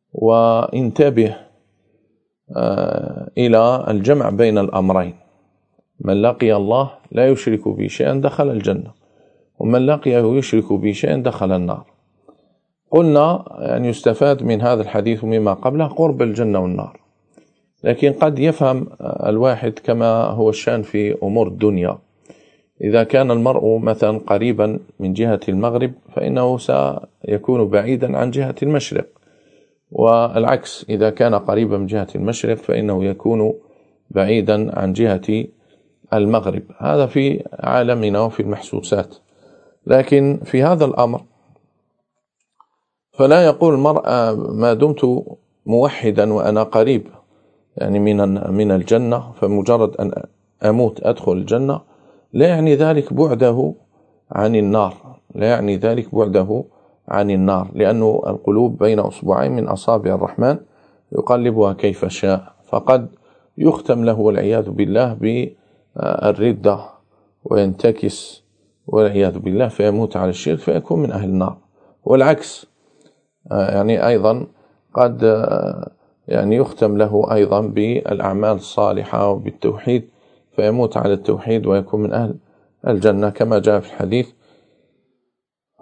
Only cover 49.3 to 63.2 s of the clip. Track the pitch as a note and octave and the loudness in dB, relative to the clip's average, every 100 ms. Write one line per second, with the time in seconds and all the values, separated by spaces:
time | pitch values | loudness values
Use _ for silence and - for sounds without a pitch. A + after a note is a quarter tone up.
49.3 | - G2 G2+ G2 A#2 G#2+ - G2+ - - | -4 -2 0 2 2 2 0 -6 -6 -12
50.3 | _ _ _ G#2+ A2+ A#2 - - A#2+ - | _ _ _ 0 2 0 0 -2 -2 -2
51.3 | F#2 G2 A#2 C3+ - - _ _ _ _ | -2 0 -2 -2 -4 -10 _ _ _ _
52.3 | A#2 E3 E3 D#3+ C#3+ D#3 D3+ C#3 B2 D#3 | 2 2 4 2 4 4 2 0 0 0
53.3 | A#2 B2 A#2+ D3 - _ _ _ _ _ | 2 2 2 -2 -6 _ _ _ _ _
54.3 | - G#2+ A2 G2+ G#2+ F#2+ - C3 - _ | -2 0 2 2 2 0 -4 -20 -20 _
55.3 | - G#2+ A#2 G2+ G2 A2 A#2+ A#2 G#2+ G#2 | -4 0 0 0 -2 0 -2 -2 -2 0
56.3 | F#2+ F#2+ A2+ - _ _ _ - G2 G2+ | 0 0 -4 -8 _ _ _ -6 -2 0
57.3 | F#2+ F#2+ F#2 F#2 - G#2+ A2+ A2 - - | 2 2 0 -4 -2 0 2 2 0 -2
58.3 | G2 - G#2 A#2+ A2+ G#2 G#2+ G2 - E2+ | -4 0 2 0 0 0 2 -2 -4 -2
59.3 | F2+ C#2 B2 - F#2 - A2+ F#2 F#2+ - | 0 0 -2 -4 -2 0 0 0 -2 -4
60.3 | - B2 D#3 - _ _ _ _ - - | 0 0 0 -8 _ _ _ _ -4 0
61.3 | B2 A#2+ A2 G2+ F#2+ G#2 F#2+ F#2 - G2 | 0 2 2 0 0 -2 -2 -6 -4 -2
62.3 | F#2+ - _ _ - - C3 A#2 - | -2 -4 _ _ -2 2 2 0 -14